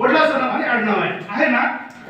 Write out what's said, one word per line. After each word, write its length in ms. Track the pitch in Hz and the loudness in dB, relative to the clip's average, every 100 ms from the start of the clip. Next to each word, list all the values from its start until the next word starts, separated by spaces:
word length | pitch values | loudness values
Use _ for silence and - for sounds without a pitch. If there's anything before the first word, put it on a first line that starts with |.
वडिलाचं 360 | 247 311 311 254 | 2 4 4 2
नाव 100 | - | -2
आणि 140 | 220 | -2
आडनाव 360 | - 233 214 185 | -2 0 0 0
आहे, 140 | 170 - - | -2 -6 -6
आहे 180 | 233 247 | 0 2
ना? 300 | 240 - - - - - | 2 0 -4 -10 -16 -18